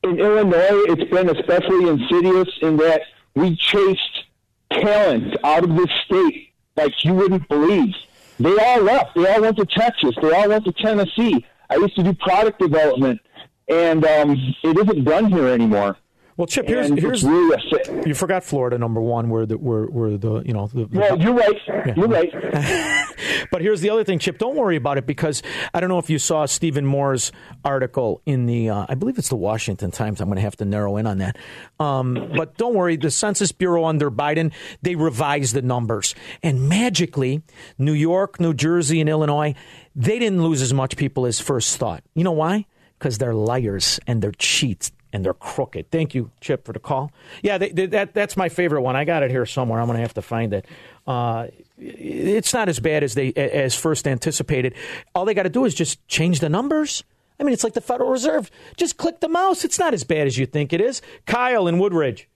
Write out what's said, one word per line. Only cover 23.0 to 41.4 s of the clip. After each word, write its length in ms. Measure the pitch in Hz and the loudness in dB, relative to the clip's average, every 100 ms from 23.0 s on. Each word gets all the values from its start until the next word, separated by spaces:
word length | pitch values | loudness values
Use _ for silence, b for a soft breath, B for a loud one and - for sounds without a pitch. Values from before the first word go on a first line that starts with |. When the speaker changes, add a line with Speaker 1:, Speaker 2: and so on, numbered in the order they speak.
| - | -4
Speaker 2:
<laughs> 20 | - B B B | -8 B B B
But 120 | 180 | -2
here's 180 | 185 202 | 0 0
the 100 | 190 | 0
other 120 | 220 | 0
thing, 160 | 202 175 | 0 -2
Chip. 200 | - 156 | -2 -2
Don't 180 | 233 302 | -4 0
worry 180 | 214 | 0
about 240 | 160 131 139 | 0 0 -2
it, 80 | 127 | -4
because 360 | 147 160 139 B B B | -2 -2 -4 B B B
I 60 | 170 | -4
don't 100 | 185 | 0
know 100 | 180 | -2
if 120 | 160 | 0
you 80 | 151 | -2
saw 260 | - 160 143 | 0 0 0
Stephen 380 | - 170 143 | -2 -2 0
Moore's 460 | 139 139 139 131 - B B B | 0 0 0 0 -4 B B B
article 560 | 143 135 127 - 117 90 - | -4 -2 -2 -2 -2 -4 -2
in 200 | 135 120 | -2 0
the, 240 | 120 113 | 0 -2
uh, 160 | 101 95 | -2 -4
I 80 | 131 | -4
believe 200 | 220 254 | -4 -4
it's 120 | - | -4
the 80 | 120 | -2
Washington 560 | 92 110 - 95 98 | -2 -2 -4 -6 -8
Times. 280 | - 107 98 | -4 -6 -4
I'm 80 | 95 | -4
gonna 120 | 95 | -2
have 160 | 104 - | -4 -4
to 80 | |
narrow 320 | 101 104 101 101 | -4 -2 -2 -2
in 100 | 110 | -2
on 120 | 95 | -2
that. 180 | 95 - B B B _ | -4 -8 B B B _
Um, 540 | 151 135 127 120 - | -4 -2 -2 -4 -4
but 220 | 151 160 - | -6 -6 -4
don't 180 | 240 | -2
worry, 220 | 220 175 160 | 0 0 0
the 140 | 151 | -2
Census 420 | - 208 202 196 | -2 -2 -2 -4
Bureau 320 | - 180 170 | -2 0 0
under 260 | 165 156 147 | 0 0 -2
Biden, 420 | 113 147 151 160 B B B | -2 -2 0 -2 B B B
they 140 | 160 175 | -6 -2
revised 580 | 160 117 147 147 131 | -2 0 -2 0 -2
the 80 | 123 | -2
numbers. 540 | 127 123 113 110 - B B B | -2 -2 -2 -4 -4 B B B
And 260 | 165 131 135 | -2 0 2
magically, 760 | 185 247 170 175 143 127 147 - B B B | 2 0 0 -2 -2 -2 -4 -8 B B B
New 140 | 139 | 0
York, 480 | 151 160 185 196 - | 2 2 0 -2 -2
New 140 | 170 | -2
Jersey, 460 | 135 151 175 143 165 | 0 0 2 2 0
and 80 | 156 | 0
Illinois, 460 | 156 151 147 151 139 B B B | 0 0 0 -2 -6 B B B
they 240 | 143 120 226 | -4 -2 0
didn't 240 | 226 185 | 0 0
lose 180 | 165 151 | 0 0
as 140 | 131 | 0
much 220 | 135 131 - | -2 -2 -4
people 280 | 139 - | -4 -2
as 140 | 123 | -4
first 400 | 110 | -4